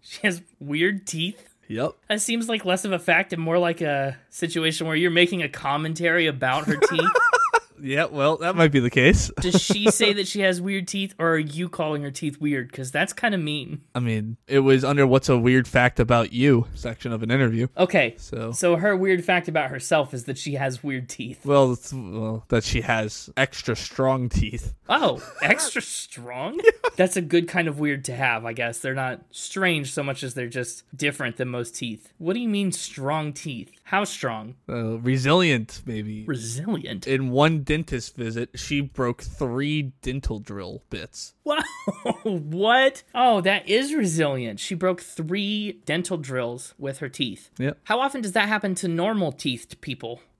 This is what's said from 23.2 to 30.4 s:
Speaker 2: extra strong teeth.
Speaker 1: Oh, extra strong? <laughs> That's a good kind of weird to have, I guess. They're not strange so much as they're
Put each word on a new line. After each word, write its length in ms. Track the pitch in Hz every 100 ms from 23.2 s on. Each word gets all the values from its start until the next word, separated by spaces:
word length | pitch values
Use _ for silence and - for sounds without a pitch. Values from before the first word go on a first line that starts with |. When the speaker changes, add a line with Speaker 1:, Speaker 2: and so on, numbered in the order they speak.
| - -
Speaker 2:
extra 400 | 135 - - 110
strong 540 | - - 131 131 123
teeth. 460 | - 104 113 - - -
Speaker 1:
Oh, 320 | 262 247 120 - -
extra 400 | 143 262 262 254
strong? 800 | - - - - 120 123 160 311 453 453
<laughs> 180 | 480 -
That's 200 | 180 185
a 40 |
good 260 | 170 175 170
kind 200 | 180 165
of 120 | 143
weird 260 | 151 139 135
to 100 | 123
have, 300 | 131 117 117
I 80 |
guess. 240 | 117 117 117
They're 160 | 135
not 280 | 131 131 127 _
strange 600 | - - - 185 160 135
so 120 | -
much 180 | 139 135
as 140 | 135
they're 120 | 131